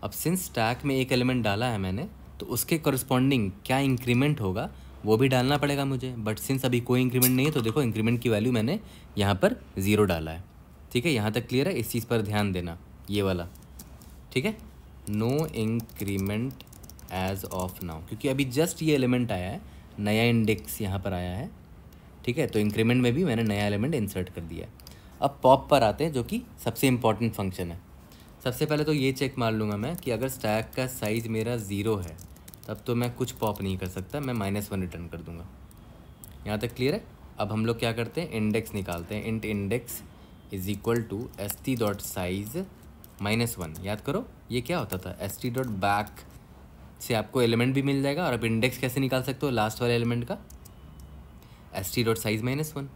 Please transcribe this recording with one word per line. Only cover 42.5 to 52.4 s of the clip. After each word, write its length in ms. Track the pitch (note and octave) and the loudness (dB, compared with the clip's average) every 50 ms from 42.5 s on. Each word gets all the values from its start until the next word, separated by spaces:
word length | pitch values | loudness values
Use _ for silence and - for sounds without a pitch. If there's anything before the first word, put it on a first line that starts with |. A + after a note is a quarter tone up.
| B2 E3 F#3+ F#3 - - - - - - - - - - G2+ | -6 -6 -8 -8 -10 -20 -20 -20 -20 -20 -20 -20 -12 -6 -2
minus 340 | G2+ G#2+ A2+ A#2 A#2 A#2 - | 0 2 2 0 0 -2 -6
one। 260 | F2 D#2+ D#2 E2 F2 | -8 -8 -8 -8 -6
याद 160 | F#2+ G#2 A2 | -6 -6 -6
करो 240 | - - C#3 G3 C4 - - - - - | -4 -4 -4 -4 -4 -6 -14 -20 -12 -4
ये 100 | A2+ B2 | -4 -4
क्या 180 | B2 - F3 F3 | -2 -2 -4 -4
होता 180 | A#2+ F#2 - F#2 | -2 -4 -6 -8
था, 200 | - F#2 F2+ - F#2 G2 | -8 -8 -10 -8 -8 -8
S 120 | - - | -8 -6
T 120 | - B2+ A#2 | -6 -4 -2
dot 240 | C3 C3 B2+ G#2+ F#2+ F#2 | -2 -4 -4 -4 0 2
back 400 | G2+ G2+ G#2 G#2+ - - - - - - - - - - - - - - - - - - - | 2 2 2 0 -4 -8 -18 -20 -20 -20 -20 -20 -20 -20 -20 -20 -20 -20 -20 -20 -20 -18 -14
से 120 | - - B2 | -4 -2 0
आपको 280 | A2 G#2+ - - C3 | 0 0 0 2 4
एलिमेंट 320 | B2 A#2 A#2 A2+ A#2+ B2+ C3 | 4 6 6 4 4 4 4
भी 60 | C#3 | 2
मिल 200 | C3+ C#3 C#3 C#3 C3+ | 2 2 2 2 2
जाएगा। 220 | C#3 C#3+ D#3 F3+ | 2 0 0 0
और 80 | D#3+ B2 | 0 0
आप 100 | A#2 A2+ | 0 0
इंडेक्स 340 | A2+ A2+ A2+ A2+ C3 C3 - | 2 2 2 2 0 0 0
कैसे 220 | - B2+ - C#3+ | -2 -2 0 0
निकाल 240 | C3+ C3 C3 C3 B2+ | 0 2 0 0 0
सकते 220 | - C3+ C3 - | -2 -4 -2 -2
हो 60 | C#3+ | 0
लास्ट 300 | B2+ A2+ G#2+ A2 - - | 2 2 2 2 0 0
वाले 140 | B2+ A#2+ A#2+ | 2 2 4
एलिमेंट 300 | A#2+ A#2 A#2 A#2+ A#2+ A#2+ | 4 2 2 0 0 -2
का? 120 | - F#3+ G#3 - - - - - - - - - - - - - - - - - - - - - - - - - - - - | -4 -6 -8 -8 -16 -18 -20 -20 -20 -20 -20 -20 -20 -18 -18 -18 -18 -18 -18 -18 -18 -20 -20 -20 -20 -20 -20 -20 -12 -10 -8
S 160 | G2 - - | -8 -4 0
T 100 | - A#2+ | 0 2
dot 180 | A2+ A2+ A2 - | 2 2 2 2
size 220 | A2+ G#2+ A2 | 0 0 0